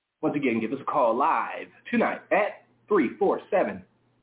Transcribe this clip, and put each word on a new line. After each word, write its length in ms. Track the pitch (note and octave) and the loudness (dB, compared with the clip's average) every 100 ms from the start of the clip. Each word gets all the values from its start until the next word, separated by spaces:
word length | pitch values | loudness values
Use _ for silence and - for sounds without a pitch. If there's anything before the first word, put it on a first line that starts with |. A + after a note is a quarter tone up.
| _ _ | _ _
Once 140 | D#3 | -2
again, 240 | D3+ C3 A2+ | 0 0 0
give 140 | - | -2
us 80 | C3 | -4
a 40 | |
call 300 | - D3+ A#2+ A2+ | -2 2 2 2
live 520 | D3+ B2+ - - - - - | 2 0 -4 -8 -14 -18 -4
tonight 300 | A#3 F#3 - - | 0 0 -2 -2
at 320 | F3+ G#3 - _ _ - | 0 0 -4 _ _ 0
three 240 | G3+ A#2 - | 2 2 0
four 200 | - - - | 0 0 0
seven, 320 | F#3+ B2 F#2 - _ _ _ | 0 0 -4 -16 _ _ _